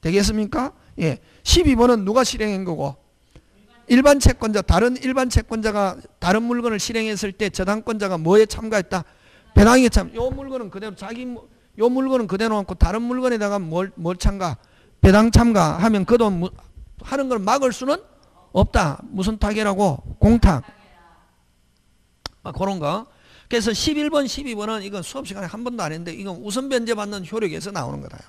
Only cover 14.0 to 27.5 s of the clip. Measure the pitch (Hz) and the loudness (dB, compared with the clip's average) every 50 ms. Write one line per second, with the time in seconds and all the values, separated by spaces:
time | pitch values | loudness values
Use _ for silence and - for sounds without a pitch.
14 | 170 165 180 180 - 214 202 196 190 170 135 - _ _ _ _ _ _ _ _ | -6 -6 -6 0 0 0 0 0 -4 -6 -6 -8 _ _ _ _ _ _ _ _
15 | - 196 190 208 220 233 214 - 233 233 226 202 170 156 151 165 170 226 214 202 | 6 6 8 8 6 6 6 6 6 6 4 4 2 2 0 0 0 2 2 0
16 | 185 - 233 240 233 214 190 175 170 185 - - - - _ - - - - - | 2 2 4 4 4 2 0 -2 -4 -6 -8 -12 -20 -20 _ -20 -20 -20 -20 -20
17 | - - 262 277 277 262 254 226 190 202 240 277 277 254 220 - 254 262 294 381 | -12 -8 -4 -4 -2 -2 -4 -4 0 0 0 2 2 0 -2 -2 -4 -4 -4 -4
18 | - _ _ _ _ _ _ _ _ _ _ 180 190 - - 233 196 151 139 - | -4 _ _ _ _ _ _ _ _ _ _ 2 2 2 2 0 0 0 -2 -6
19 | - - - 190 190 202 220 208 - 208 214 214 214 208 196 185 208 190 143 - | -12 -12 -8 -6 -4 -4 -2 -2 -2 -2 -2 -2 -2 -2 0 2 0 0 0 -2
20 | - - - - - 208 233 233 - 202 170 127 - - - _ _ _ _ _ | -8 -14 -4 2 4 4 4 6 6 4 4 4 -2 -8 -20 _ _ _ _ _
21 | _ _ _ _ _ _ _ _ _ _ _ _ _ _ _ _ _ _ _ _ | _ _ _ _ _ _ _ _ _ _ _ _ _ _ _ _ _ _ _ _
22 | _ _ _ _ _ - _ _ _ - - - 190 196 196 185 151 143 160 202 | _ _ _ _ _ -18 _ _ _ -14 -8 -6 -4 -4 -4 -4 -4 -4 -4 -4
23 | 226 _ _ _ _ _ _ _ _ _ - 240 208 226 220 - - - 311 302 | -6 _ _ _ _ _ _ _ _ _ -4 -2 0 0 -2 -2 -2 -2 -2 -2
24 | 294 294 320 294 277 247 - - 285 269 233 208 208 214 220 220 190 196 202 196 | -2 0 0 0 0 0 -6 -8 -10 -10 -8 -8 -6 -6 -6 -6 -8 -10 -10 -10
25 | 170 - - 269 277 165 190 202 196 165 165 220 240 247 247 226 190 156 156 160 | -10 -10 -12 -12 -12 -12 -12 -12 -12 -12 -12 -10 -10 -10 -8 -6 -6 -6 -8 -8
26 | 170 170 160 - 196 196 180 165 - 208 190 247 262 277 269 247 233 226 233 208 | -10 -12 -12 -12 -10 -12 -12 -10 -10 -8 -6 -6 -6 -2 -2 -2 -2 -2 -4 -4
27 | 208 202 208 202 185 151 208 226 220 180 | -4 -8 -8 -10 -10 -8 -6 -4 -4 -4